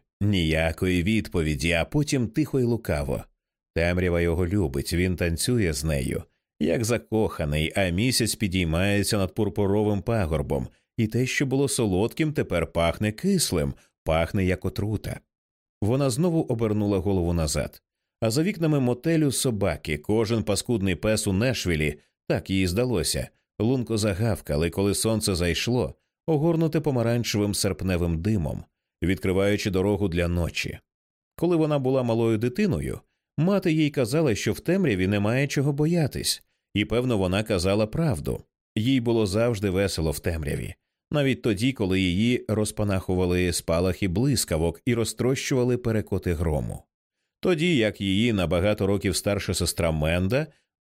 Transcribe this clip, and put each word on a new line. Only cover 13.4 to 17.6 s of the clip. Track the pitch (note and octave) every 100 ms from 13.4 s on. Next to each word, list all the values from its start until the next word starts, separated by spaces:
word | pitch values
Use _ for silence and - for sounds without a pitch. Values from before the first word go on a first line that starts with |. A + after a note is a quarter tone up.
| - F2 C#2+ - _ _
пахне | - D#2+ E2+ G#2 F#2
як | F2+ F#2
отрута». | - G2+ G#2 - - - _ _ _ _ _
Вона | G2+ C3 C#3
знову | A#2+ F3+ E3
обернула | - A2+ A2+ G#2 G#2 G2
голову | G2+ F#2+ E2+
назад. | E2+ D#2 D#2